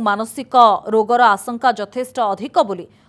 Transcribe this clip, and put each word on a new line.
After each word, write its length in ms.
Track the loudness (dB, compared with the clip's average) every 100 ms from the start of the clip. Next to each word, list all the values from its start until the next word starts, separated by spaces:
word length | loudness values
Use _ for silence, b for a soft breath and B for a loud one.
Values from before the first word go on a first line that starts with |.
ମାନସିକ 500 | -2 -4 -6 -10 -2 4 4 4 0
ରୋଗର 300 | -2 0 2
ଆଶଙ୍କା 440 | 4 2 -2 -4 -2
ଯଥେଷ୍ଟ 440 | -2 -6 -8 -8 -4
ଅଧିକ 360 | -4 -4 -4 -2 -2
ବୋଲି 180 | -4 -12 b